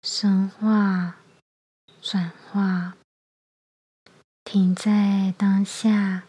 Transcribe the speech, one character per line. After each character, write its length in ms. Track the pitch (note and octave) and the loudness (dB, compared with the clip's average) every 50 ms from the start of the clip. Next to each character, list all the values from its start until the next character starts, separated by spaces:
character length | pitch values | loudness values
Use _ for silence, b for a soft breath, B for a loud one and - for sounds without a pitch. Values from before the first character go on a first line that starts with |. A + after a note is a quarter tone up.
深 460 | - - - - - G3+ G3 F#3+ G3 | -10 -10 -8 -2 0 2 2 2 0
化、 680 | F#3+ - - G#3+ G#3+ G#3+ G#3 G#3 G3 F#3+ F#3 F3+ F3 - - _ _ _ _ _ _ _ _ _ _ _ _ _ _ _ _ | -2 -4 -4 0 0 2 2 2 0 0 -2 -4 -6 -8 -14 _ _ _ _ _ _ _ _ _ _ _ _ _ _ _ _
转 280 | - - - G3 F3 E3+ | -12 -6 -4 -4 -4 -4
化， 680 | - - - - - G3+ G3 F#3+ F#3 F3+ F3 F3+ F#3 _ _ _ _ _ _ _ _ _ _ _ _ _ _ _ _ _ _ _ _ _ _ _ _ _ _ _ _ _ _ | -8 -16 -20 -6 -4 -2 0 0 -2 -2 -4 -8 -12 _ _ _ _ _ _ _ _ _ _ _ _ _ _ _ _ _ _ _ _ _ _ _ _ _ _ _ _ _ _
停 280 | - - G3+ F#3+ F3+ F#3 | -4 0 2 2 2 0
在 600 | - - G#3+ G#3 G#3 G#3 G3+ G3 G3 F#3+ F#3+ F#3 | 0 0 0 2 2 2 2 2 2 0 -2 -2
当 260 | - G#3 G3 G3 G3 G3+ | 0 0 2 2 2 0
下 580 | - - - - A3 G#3+ G#3 G3+ G3 F#3 F#3 F3+ | -2 -4 -2 0 2 2 2 0 0 -2 -4 -8